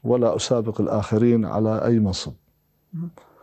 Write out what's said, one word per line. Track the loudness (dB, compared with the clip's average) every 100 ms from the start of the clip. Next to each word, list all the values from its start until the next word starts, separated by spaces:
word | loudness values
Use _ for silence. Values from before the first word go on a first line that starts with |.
ولا | 0 2 2 0
أسابق | 0 0 0 -2
الآخرين | -2 -2 0 2 4 4
على | 0 0 0 0
أي | 0 2
منصب، | 2 -2 -8 -14 _ _ _ _ _ -12 -12 -14 _ _